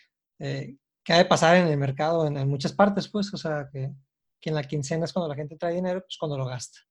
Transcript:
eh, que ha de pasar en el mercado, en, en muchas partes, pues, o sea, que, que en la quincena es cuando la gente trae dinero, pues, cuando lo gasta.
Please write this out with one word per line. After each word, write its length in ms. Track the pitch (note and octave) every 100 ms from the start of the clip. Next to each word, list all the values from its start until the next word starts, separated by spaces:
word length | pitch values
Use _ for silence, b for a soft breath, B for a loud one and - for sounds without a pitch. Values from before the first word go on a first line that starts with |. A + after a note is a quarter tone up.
| b _ _ _
eh, 360 | C#3 C#3 C#3 - _ _
que 80 | -
ha 60 | E3+
de 60 |
pasar 320 | F3+ E3 E3 F3+
en 120 | E3+
el 80 | C#3+
mercado, 480 | C#3 C3+ D#3 E3 D3+
en, 100 | C#3+
en 120 | C#3
muchas 240 | C#3 C#3
partes, 360 | - G3+ G3+ -
pues, 240 | G#3+ G3
o 40 | D#3+
sea, 320 | D#3+ D3+ C#3
que, 200 | C3+ C3+ C#3 _ _ _ _
que 100 | E3
en 60 | D3+
la 80 |
quincena 400 | C#3 D3+ C3+ E3
es 80 | E3
cuando 160 | F#3+ E3
la 80 | C#3
gente 200 | D3+ D#3
trae 180 | F3
dinero, 260 | F3 F#3 F#3
pues, 160 | F#3 -
cuando 180 | D#3 C#3
lo 100 | B2+
gasta. 340 | B2 - - _